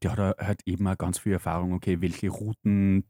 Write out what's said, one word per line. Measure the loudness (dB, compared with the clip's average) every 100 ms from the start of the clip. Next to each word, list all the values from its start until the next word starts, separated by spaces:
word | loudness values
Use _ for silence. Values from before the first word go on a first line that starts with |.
der | -4 0
hat | 0 0
halt | -2 -4 -2
eben | -2 0
auch | 0
ganz | -2 -2
viel | 0
Erfahrung, | 0 0 -2 0
okay, | -2 0 0
welche | 0 -2 -4
Routen | -4 -8 -2 2 4 4 4 0